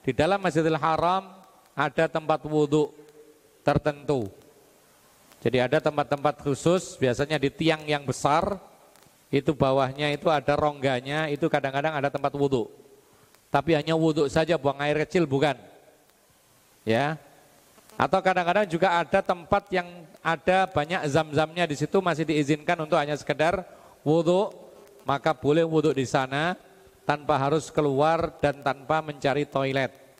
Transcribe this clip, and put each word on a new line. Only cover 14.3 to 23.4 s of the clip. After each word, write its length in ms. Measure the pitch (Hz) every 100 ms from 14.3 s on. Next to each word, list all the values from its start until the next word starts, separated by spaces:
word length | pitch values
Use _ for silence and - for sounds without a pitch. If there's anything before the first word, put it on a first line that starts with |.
saja, 240 | 160 160 160
buang 240 | 139 139
air 160 | 147 151
kecil 240 | 151 185 156
bukan. 320 | 135 147 123 - - _ _ _ _ _ _ _ _ _ _ 107
Ya. 300 | 113 143 156 - - _ _ _ - - 214
Atau 240 | 190 190
kadang-kadang 440 | 185 185 170 190 202
juga 280 | 160 185 170
ada 240 | 160 196
tempat 520 | 190 175 160 202 196
yang 160 | 180 175 175 160 -
ada 440 | 160 160 - 185 185
banyak 360 | 147 151 180 143
zam-zamnya 560 | 147 156 147 156 170 170
di 80 | 143
situ, 240 | 151 196
masih 240 | 185 156 156
diizinkan 520 | 156 139 151 151 170
untuk 160 | 151 165
hanya 200 | 147 147
sekedar 480 | - 143